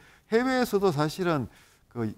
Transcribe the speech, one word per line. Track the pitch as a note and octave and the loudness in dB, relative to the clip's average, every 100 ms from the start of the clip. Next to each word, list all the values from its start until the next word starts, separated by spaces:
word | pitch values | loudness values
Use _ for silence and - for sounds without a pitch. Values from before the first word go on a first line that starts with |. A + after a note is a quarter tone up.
| - - - | -8 -20 -2
해외에서도 | A3+ B3+ B3+ A#3+ G3+ G3 | 0 2 0 0 2 2
사실은 | C#3+ D#3 - F3 D#3 G#2 - - _ _ | 2 -2 -2 -2 -2 -2 -10 -20 _ _
그 | A#2+ A2+ | -6 -6